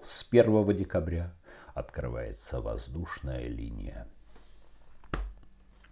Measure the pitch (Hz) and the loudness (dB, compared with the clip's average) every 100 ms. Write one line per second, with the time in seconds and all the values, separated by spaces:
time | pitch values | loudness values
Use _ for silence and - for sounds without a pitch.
0 | - - - 120 110 107 101 95 92 90 | -4 -8 6 8 10 8 6 4 2 0
1 | 80 82 87 - - - - - - - | 0 -2 -4 -10 -20 -20 -12 -10 -8 -6
2 | 120 58 55 - - 62 53 55 62 78 | -6 -6 -8 -10 -8 -6 -4 -4 -6 -8
3 | 85 - 67 62 60 57 57 55 50 52 | -6 -6 -6 -4 -4 -6 -6 -8 -8 -10
4 | - - - - - - - - - - | -12 -16 -20 -20 -20 -20 -20 -20 -20 -18
5 | - - - - - - - - - | -6 -4 -4 -10 -20 -20 -20 -20 -20